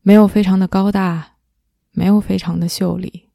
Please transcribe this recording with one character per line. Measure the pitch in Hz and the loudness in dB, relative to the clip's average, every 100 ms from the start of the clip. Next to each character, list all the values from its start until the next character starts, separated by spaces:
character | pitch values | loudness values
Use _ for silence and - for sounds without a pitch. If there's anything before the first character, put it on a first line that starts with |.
没 | 190 | 6
有 | 208 202 | 6 6
非 | 208 | 2
常 | 190 190 | 0 0
的 | 185 | 0
高 | 190 196 | 0 0
大， | 202 185 165 - _ _ _ _ _ _ | -2 -4 -6 -12 _ _ _ _ _ _
没 | - 185 | -4 0
有 | 208 | 0
非 | 202 190 | 0 -6
常 | 175 170 | -4 -6
的 | 170 | -6
秀 | - 180 175 | -4 -6 -6
丽 | 180 175 _ | -10 -16 _